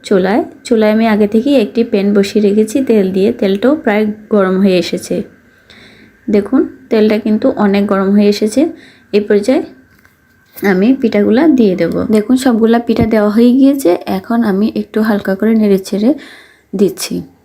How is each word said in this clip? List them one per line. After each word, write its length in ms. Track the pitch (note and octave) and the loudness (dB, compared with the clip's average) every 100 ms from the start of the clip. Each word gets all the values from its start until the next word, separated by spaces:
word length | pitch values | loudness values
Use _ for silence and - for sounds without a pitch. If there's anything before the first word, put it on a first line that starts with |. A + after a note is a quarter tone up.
| - | 0
চুলায়। 340 | G3 F#3 A#3+ - - - | 0 2 -2 -4 -12 -2
চুলায় 260 | A3 G#3+ A3 | 0 2 2
আমি 100 | A3+ | 0
আগে 120 | G#3 G#3 | 2 2
থেকেই 220 | A3 C#4+ C#4 | 0 2 0
একটি 160 | G#3 A#3 A#3 | 0 -2 -2
প্যান 160 | G3+ G3 G3+ | 0 0 0
বসিয়ে 260 | G3 G#3+ G#3 | 0 0 0
রেখেছি 280 | G#3 G#3+ C#4+ C4 | 0 0 -2 0
তেল 180 | A3 F#3 F#3 | 0 2 0
দিয়ে, 120 | G3+ A#3+ | -2 0
তেলটাও 320 | G3 G3 B3 D#4 | -2 0 0 0
প্রায় 200 | A#3+ G#3 G#3+ G#3 - | -2 -2 -2 -6 -2
গরম 220 | G#3 F#3+ F#3 | 0 0 0
হয়ে 160 | G3+ F3+ | 2 0
এসেছে। 320 | E3+ F3+ - - - _ _ _ _ - - - - _ - | -2 -8 -6 -8 -8 _ _ _ _ -20 -20 -20 -20 _ -2
দেখুন 260 | G#3 G3 C4 - - - | -2 0 -2 -2 -8 -4
তেলটা 260 | A3 G#3+ G#3+ | 0 2 0
কিন্তু 220 | G#3+ G#3+ C4+ - | -2 0 -2 0
অনেক 180 | G3+ G3+ G3+ | 0 0 0
গরম 160 | G3 F#3+ G3+ | 0 2 2
হয়ে 120 | G#3 | 2
এসেছে। 280 | G#3 G#3+ B3+ E4 - - _ _ G#3 | 0 -2 0 -2 -4 -20 _ _ -4
এই 60 | G#3 | 0
পর্যায়ে 340 | G#3 G3+ C#4+ - - _ _ _ _ _ _ _ - | 0 2 -2 -4 -16 _ _ _ _ _ _ _ -6
আমি 320 | G3+ F#3 G#3+ C4 | -2 2 2 0
পিঠাগুলা 420 | A#3 G#3 G3+ A3 D#4+ C4 | 0 0 2 2 2 4
দিয়ে 160 | G#3+ F3+ | 2 0
দেব। 140 | E3+ E3+ - G#3+ | -2 -2 0 0
দেখুন 200 | G#3 B3+ | 2 0
সবগুলা 340 | B3+ A3+ A3 A#3 A#3 | 0 2 2 2 0
পিঠা 200 | A3+ A3+ | -2 0
দেওয়া 160 | A3 G#3 G#3+ | 0 0 2
হয়ে 160 | A#3+ B3+ | 2 4
গিয়েছে। 320 | C4+ C#4 E4+ F4 - F#3+ | 2 2 0 -2 -4 -8
এখন 220 | - A#3 G#3+ | -4 -2 0
আমি 160 | F#3+ G#3+ A3 | 0 -2 -4
একটু 180 | G#3 G#3+ A3 | -6 -2 0
হালকা 240 | G3+ G3 F#3+ | -2 -2 -2
করে 120 | G#3+ A3+ | 0 2
নেড়ে 180 | G#3 F#3+ F#3+ | 2 0 -2
ছেড়ে 220 | G3 A3 D4+ - - - _ _ | -2 0 -2 -8 -20 -20 _ _
দিচ্ছি। 440 | G3 F#3+ - - F3 E3+ _ | -2 -2 -2 -8 -10 -10 _